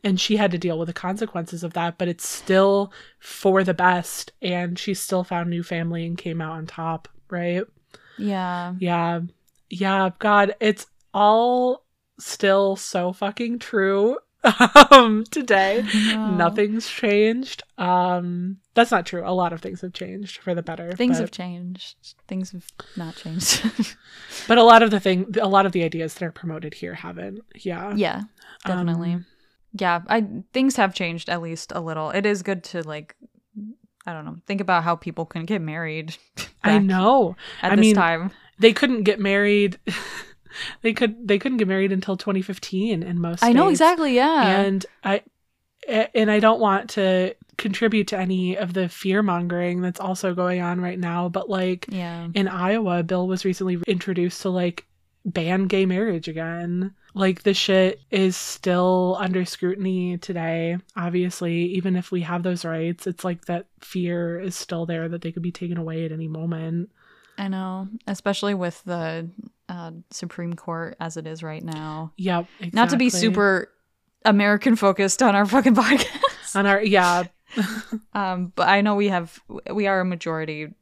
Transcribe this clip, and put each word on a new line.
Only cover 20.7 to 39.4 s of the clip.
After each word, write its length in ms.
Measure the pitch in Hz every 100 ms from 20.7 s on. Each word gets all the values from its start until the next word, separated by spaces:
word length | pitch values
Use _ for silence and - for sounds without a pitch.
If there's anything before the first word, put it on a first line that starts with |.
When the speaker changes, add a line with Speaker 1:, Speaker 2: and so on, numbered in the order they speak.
| 165 170
Speaker 2:
Things 240 | 185 247 247
Speaker 1:
but 20 |
Speaker 2:
have 60 | 214
changed. 840 | - 180 175 180 185 - - - _ _
Things 260 | 185 185
have 140 | 180 - - - -
not 200 | 165 -
changed. 460 | 165 160 - - 220
<laughs> 300 | - 214 - _ - - - -
Speaker 1:
But 80 | 233
a 40 |
lot 200 | 233 226
of 80 | 226
the 100 | 202
thing, 340 | 196 185 196 185
a 80 | 202
lot 180 | 196 196
of 60 |
the 100 | 180
ideas 300 | 165 165 160
that 100 | -
are 80 | 170
promoted 400 | - 170 156 151
here 220 | - 175
haven't. 460 | 170 175 170 190 202 -
Yeah. 400 | - 190 170 196
Speaker 2:
Yeah, 280 | 208 180 - 214 _ - -
definitely. 480 | - 180 175 170 175
Speaker 1:
Um, 120 | 175 175 _ _ _ _ 202
Speaker 2:
Yeah, 220 | 185 175 170
I, 180 | 226 202 214 -
things 240 | 262 269 262
have 180 | 196
changed 340 | - 175 170 -
at 140 | 175
least 300 | 165 165 -
a 60 | -
little. 300 | 165 156 156
It 140 | 190 208
is 160 | 202
good 220 | 180 190
to, 180 | - 175
like, 320 | 156 151 156 - - _ _ 214 208 247 _ _ -
I 60 |
don't 120 | 165
know, 120 | 151 165 -
think 140 | 196
about 220 | 190 175
how 120 | 165 165
people 300 | - 165 165
can 180 | 170
get 160 | 165 208
married 560 | 160 156 165 156 156 - _ -
<laughs> 280 | - _
Speaker 1:
I 140 | 208 208
Speaker 2:
back 40 |
Speaker 1:
know. 540 | 196 185 196 269 185 180 - -
Speaker 2:
at 100 | -
Speaker 1:
I 40 | 202
Speaker 2:
this 60 |
Speaker 1:
mean, 120 | 220 202
Speaker 2:
time. 340 | 170 165 185 - _ _
Speaker 1:
they 140 | 226
couldn't 300 | 214 262 240
get 160 | 202 208
married. 580 | 196 196